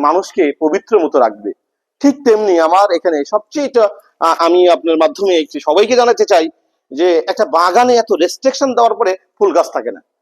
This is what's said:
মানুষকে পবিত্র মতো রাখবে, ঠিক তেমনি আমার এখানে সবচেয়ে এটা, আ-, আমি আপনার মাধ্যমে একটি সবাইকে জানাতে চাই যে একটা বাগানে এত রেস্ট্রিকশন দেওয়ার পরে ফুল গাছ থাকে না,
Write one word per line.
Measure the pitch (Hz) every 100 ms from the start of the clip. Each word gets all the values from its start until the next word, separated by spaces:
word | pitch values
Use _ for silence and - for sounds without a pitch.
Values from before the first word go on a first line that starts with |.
| 147
মানুষকে | 165 185 - 156 143
পবিত্র | 156 180 - 214
মতো | 156 147
রাখবে, | 120 104 104 - _ _ _ _
ঠিক | 285 277 277
তেমনি | 214 214 175 160
আমার | 180 202 170
এখানে | 180 156 143
সবচেয়ে | 208 - 302 277
এটা, | 247 208 - _ - 165
আ-, | 165 165
আমি | 175 180 160
আপনার | 160 160
মাধ্যমে | 160 143 196 175
একটি | 147 147 143
সবাইকে | 156 214 247
জানাতে | 240 233 214
চাই | 185 160 - _ _ _
যে | - 359 170 160
একটা | 185 214 156
বাগানে | 175 185 247 240
এত | 226 185
রেস্ট্রিকশন | 180 - 262 254 277 240
দেওয়ার | 233 202
পরে | 214 185 _ -
ফুল | 202 156
গাছ | 156 143
থাকে | 117 95
না, | _ _